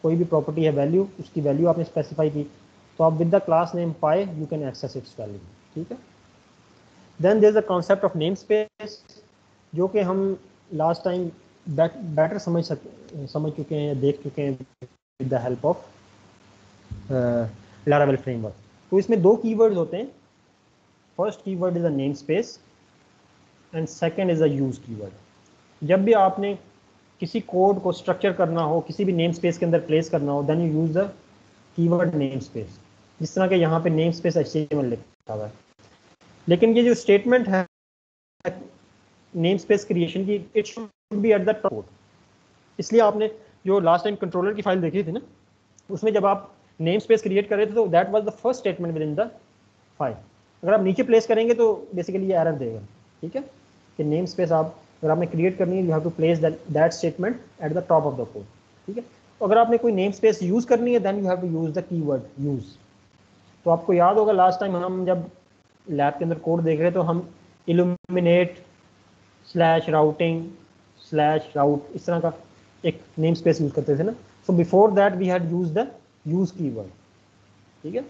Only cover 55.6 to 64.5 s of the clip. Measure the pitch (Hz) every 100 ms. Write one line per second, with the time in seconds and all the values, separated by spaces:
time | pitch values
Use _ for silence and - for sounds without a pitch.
55.6 | 180 185 180 156 165 165 160 170 160 160
56.6 | - 147 165 - 170 151 185 247 - _
57.6 | 156 165 - 165 147 127 117 104 101 _
58.6 | _ _ - 214 233 _ _ _ 202 220
59.6 | 233 233 233 196 190 196 220 202 180 214
60.6 | 240 240 240 240 196 202 190 180 180 160
61.6 | 165 156 175 170 147 135 - 135 143 135
62.6 | 104 - _ _ _ _ _ _ _ _
63.6 | 175 165 170 175 175 202 214 196 180